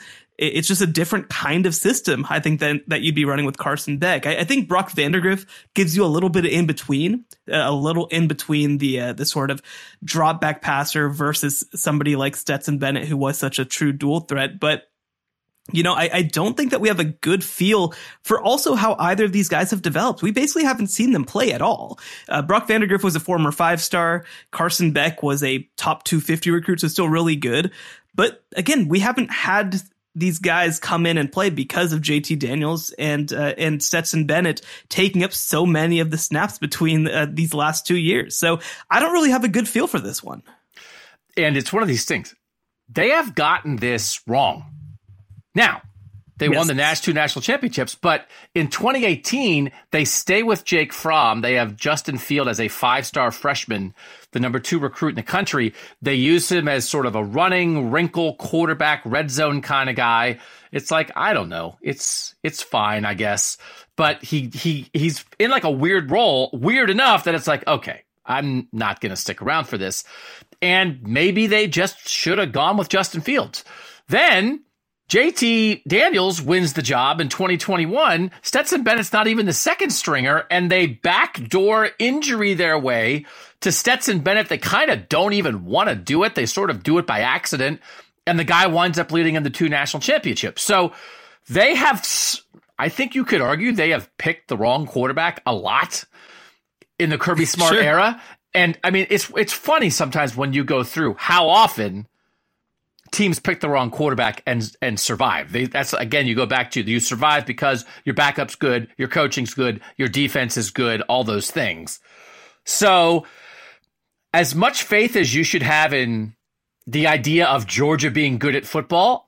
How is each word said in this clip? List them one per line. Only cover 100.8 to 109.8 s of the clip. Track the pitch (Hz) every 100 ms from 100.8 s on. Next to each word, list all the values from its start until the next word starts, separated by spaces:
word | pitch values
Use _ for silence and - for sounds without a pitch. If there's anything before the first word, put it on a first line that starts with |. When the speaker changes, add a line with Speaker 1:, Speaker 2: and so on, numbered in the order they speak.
Speaker 2:
through | 123 160 147 101
how | - 175 165
often | 190 220 - 104 95 110 _ _ _ _ _ _ _ _ _ _
teams | - 202 165
pick | - 170
the | 156
wrong | 143 123
quarterback | - 151 123 117 - -
and, | 120 110 -
and | 131 107
survive. | - 113 127 85 71
They, | 120 127
that's, | 139 139
again, | - 117 147 131
you | 113
go | 120
back | 127 123
to, | 131
you | 104 117
survive | - 117 151 147 123
because | 123 143 131 - -
your | -
backup's | 143 143 143 139 -
good, | 143 123 113 -
your | 127
coaching's | 160 143 - 117
good, | - 127 107